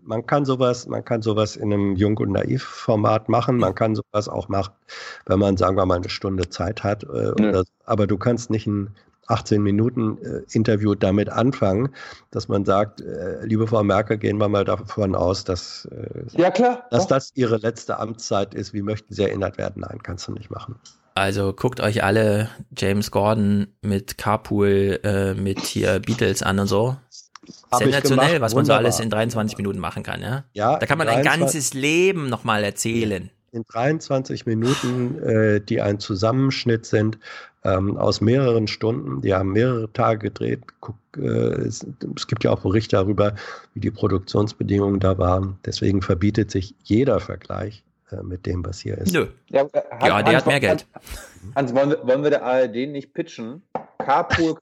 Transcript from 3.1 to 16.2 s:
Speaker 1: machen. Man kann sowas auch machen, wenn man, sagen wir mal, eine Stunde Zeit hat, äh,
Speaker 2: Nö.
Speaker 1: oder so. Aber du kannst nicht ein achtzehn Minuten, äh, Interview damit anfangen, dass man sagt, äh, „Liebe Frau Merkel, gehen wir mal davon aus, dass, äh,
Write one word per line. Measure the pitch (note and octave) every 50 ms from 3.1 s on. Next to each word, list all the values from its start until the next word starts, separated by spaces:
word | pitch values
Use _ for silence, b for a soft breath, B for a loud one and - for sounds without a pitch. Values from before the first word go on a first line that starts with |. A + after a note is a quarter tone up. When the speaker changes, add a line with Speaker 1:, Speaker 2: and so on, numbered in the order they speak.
| A2 A2 G#2+ -
Speaker 1:
machen. | A2+ A#2+ A#2 - C3 A#2+
Man | A2+ F#2 F#2+
kann | - A2+ A2 A2
sowas | G#2+ - - - G#2 G#2 -
auch | - - G2 -
machen, | G2+ G2 F#2+ F#2+ - _ B B B B B B B B B
wenn | - - F#2+
man, | G2+ G2+ G2 F#2+
sagen | G2 F#2 G2 G2
wir | F#2+
mal, | F2+ F2+ F2
eine | F2+ F#2
Stunde | - - - G2+ F#2+ F#2 F2+ -
Zeit | - - F2+ F2 A2+ A2+ -
hat, | G2+ G#2 G2+ -
äh, | - C#2 A#1+ G#1+ G#1 - -
Speaker 2:
Nö. | G#2+ G#2+
Speaker 1:
oder | F#2+ F#2+ F#2
so. | - _ _ _
Aber | - A#2 G#2 G#2 F#2+
du | G#2+ F#2+
kannst | - B2 A#2+ A2+ A#2+ -
nicht | A2 A2 - A2
ein | G#2 G2+ G2 G2+ G#2 b b b b _ _ -
achtzehn | A#2 A2+ - - A2 G#2 G#2
Minuten, | G2+ G2+ G#2 A2 B2 B2 B2 A2+ G#2+ - - -
äh, | - - - - - -
Interview | A#2+ A2 A#2 A2 G2+ G#2 G#2 G2+
damit | G2+ A2 G2 F#2+ G2+ G#2 G#2
anfangen, | - G#2 A2+ C3 C#3 - - G2 F#2+ G#2 B2+ C3+ B B B B B B B _
dass | - A2+ F#2 -
man | - G2+ G2
sagt, | F2+ G2 G2 G#2+ G#2+ - -
äh, | - - - D2+ F2 F#2+ - - -
„Liebe | A2 A2 G#2+ A2+ A2
Frau | A#2 A2 G#2
Merkel, | G2+ F#2+ G2 A2 - A2+ G#2+
gehen | G#2+ G#2+ G#2 G#2
wir | G#2+ G#2
mal | G#2 G2+ G2
davon | - G2+ G#2 G#2+ G#2 - - G#2 F#2+ F#2+
aus, | F#2 F2+ F2+ G2 G2 -
dass, | - F#2 F2 - - - - - -
äh, | - - - - - -